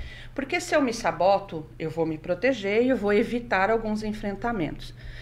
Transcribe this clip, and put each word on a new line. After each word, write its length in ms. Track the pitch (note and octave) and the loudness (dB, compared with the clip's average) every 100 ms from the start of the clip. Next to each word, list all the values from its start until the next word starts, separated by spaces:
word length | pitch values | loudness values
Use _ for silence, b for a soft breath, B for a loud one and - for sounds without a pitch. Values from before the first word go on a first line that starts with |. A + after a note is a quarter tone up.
| B B B | B B B
Porque 260 | - - F4 | -8 -4 -4
se 160 | - D#4+ | 2 2
eu 60 | |
me 100 | B3+ | 2
saboto, 720 | A3+ F#3 D#3+ F#3 G3 G3 E3 D3+ - | 0 -2 4 4 4 2 -10 -10 -6
eu 120 | D#3+ | -4
vou 160 | D#3+ D#3+ | -2 -2
me 120 | D#3 | -2
proteger 640 | F3+ F3+ B3+ A#3+ G3 G#3+ | -4 0 2 2 2 4
e 60 | B3 | 4
eu 60 | A#3 | 4
vou 160 | G3+ | 4
evitar 580 | G#3 A3 A#3+ A#3+ F#3+ G3 | 4 2 -2 0 2 4
alguns 320 | A3+ G#3+ G#3+ | 2 0 -2
enfrentamentos. 920 | G#3+ G#3+ G#3 G3 A#3 A3 D3+ - - B B B | -4 -4 -6 -4 -2 -2 -2 -4 -10 B B B